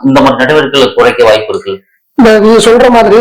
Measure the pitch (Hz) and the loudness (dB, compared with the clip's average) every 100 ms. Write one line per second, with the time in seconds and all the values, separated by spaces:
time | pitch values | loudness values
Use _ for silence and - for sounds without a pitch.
0 | 135 131 131 123 131 151 135 139 127 - | -2 0 0 0 -2 -2 -2 -2 -2 0
1 | 123 120 113 107 - 98 - 190 _ _ | -2 0 0 0 -4 -10 -10 -14 _ _
2 | _ - 226 214 214 226 226 240 247 240 | _ -2 2 2 2 2 2 2 2 2
3 | 226 214 | 0 0